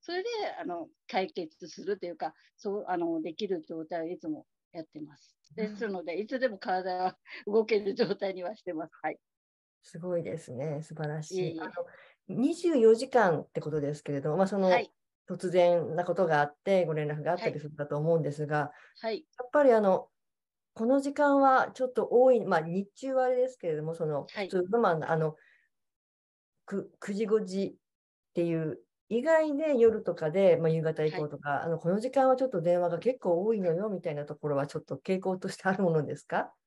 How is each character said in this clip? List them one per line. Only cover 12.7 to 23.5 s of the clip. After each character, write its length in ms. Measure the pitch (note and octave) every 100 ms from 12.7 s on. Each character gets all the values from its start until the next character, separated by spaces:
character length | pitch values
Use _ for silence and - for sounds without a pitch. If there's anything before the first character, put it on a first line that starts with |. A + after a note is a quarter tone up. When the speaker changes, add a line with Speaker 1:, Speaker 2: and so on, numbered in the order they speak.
| D4+
Speaker 2:
四 180 | A3+
時 140 | A3 C4
間 320 | B3 G3+ D3+
っ 80 | -
て 120 | -
こ 100 | D3+
と 100 | D3+
で 120 | C#3+
す 100 | D3+
け 80 | -
れ 80 | C#3+
ど 100 | D3+
も、 60 | D#3
ま 80 |
あ、 20 | F#3+
そ 120 | G3
の、 100 | F#3+
Speaker 1:
は 100 | F3+
い。 140 | - _ _ _ _
Speaker 2:
突 200 | F#3 F#3
然 480 | F3 F3 F3 D3 D#3+
な 80 |
こ 100 | F3
と 140 | F3 F3+
が 120 | D3+
あ 40 |
っ 100 | D3 -
て、 240 | - F#3+ E3+
ご 80 |
連 140 | D#3 D3+
絡 140 | D3+
が 80 | D3
あ 20 |
っ 40 | F3+
た 120 | A3+
り 80 | C#3+
す 100 | D3
る 60 |
か 120 | D3+ D3
と 100 | D3
思 180 | D#3
う 60 | E3
ん 20 |
で 80 | C#3+
す 160 | C#3+ D3
が、 100 | D3+
Speaker 1:
は 140 | C#3+
い。 0 | - - -
は 100 | A3+
い。 160 | G3+ - _
Speaker 2:
や 60 |
っ 60 | B3
ぱ 100 | D4+
り、 80 | C#4
あ 80 | A#3
の、 280 | G3+ F#3 - _ _ _ _ _ _
こ 120 | - A3+
の 140 | C#4
時 140 | C#4
間 260 | C#4+ C#4+ C#4
は 320 | C4+ C4 -
ち 100 | -
ょ 40 | B3+
っ 60 |
と 140 | B3+ G#3
多 180 | A3+ B3+
い、 140 | A#3+
ま 140 | F#3+ F3
あ、 20 |
日 280 | D#3+ F3 G3
中 200 | _ C4+
は 100 | C4
あ 40 | B3+
れ 60 |
で 140 | B3+
す 100 | B3+